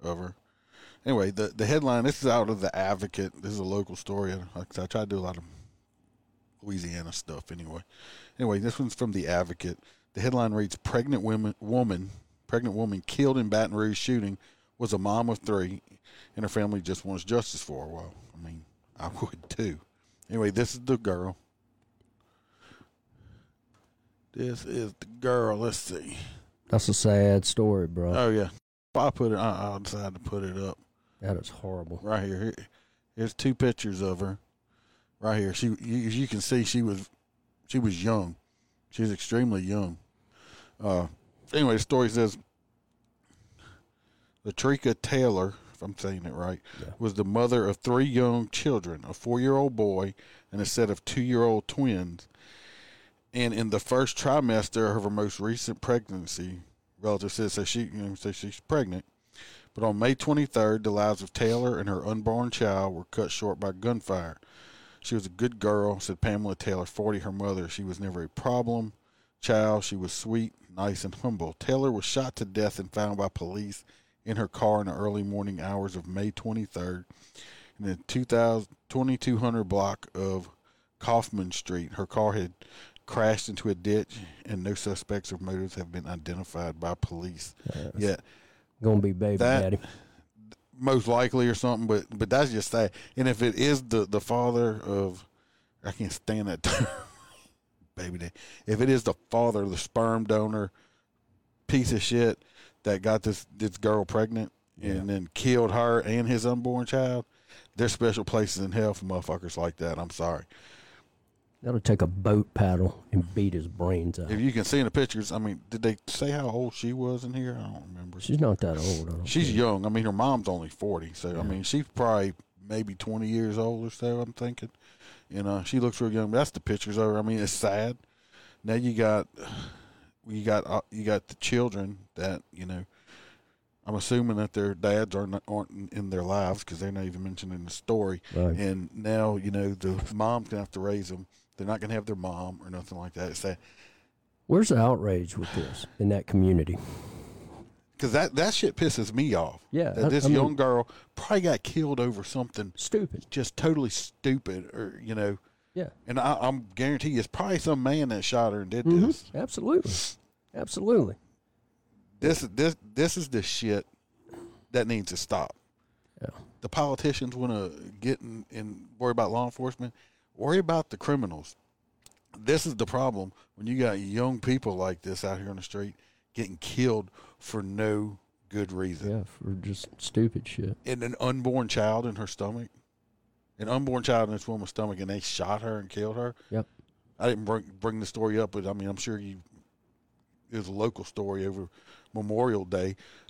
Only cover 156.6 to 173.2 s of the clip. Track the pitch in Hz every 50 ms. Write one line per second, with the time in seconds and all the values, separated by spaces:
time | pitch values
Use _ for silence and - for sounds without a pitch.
156.6 | 113 98 92 - 131 139 147 131 - 156 143 117 113 - - - 190 202 190 160
157.6 | - 165 151 135 127 131 143 156 147 127 110 98 - - 127 120 117 110 101 104
158.6 | 98 92 107 120 120 165 170 175 202 277 320 - - - - 143 - - - -
159.6 | - 226 320 370 - - 95 87 - - - - _ _ _ _ _ _ - 135
160.6 | - - - 190 196 214 240 208 127 92 - - _ _ _ _ _ _ _ _
161.6 | _ _ _ _ _ _ _ _ _ _ _ _ 131 151 160 - 147 107 90 117
162.6 | 151 165 156 - - 107 107 127 156 170 - 185 165 135 127 110 92 - - -
163.6 | 120 110 104 101 - - _ _ _ _ _ _ _ - - - - - - -
164.6 | _ _ - 123 110 113 117 107 95 - 92 - - - 104 92 67 - - -
165.6 | _ _ _ _ _ _ _ _ _ _ _ - - - - - - - - _
166.6 | - - - 160 147 143 135 - - 151 135 - 135 123 123 127 127 123 113 104
167.6 | 95 90 76 - - 92 104 101 107 127 131 - - 117 113 113 104 - - 113
168.6 | 107 107 101 - - - - 107 123 123 117 117 113 95 110 117 123 120 - -
169.6 | 127 127 123 - 123 120 - _ _ _ _ _ _ _ _ - 107 139 170 190
170.6 | 180 160 165 165 156 - - - - - 143 139 117 90 82 76 76 - - _
171.6 | _ _ _ _ _ _ _ _ _ - _ _ _ _ - - 107 117 151 156
172.6 | - 165 131 107 117 - - 123 131 131 110 98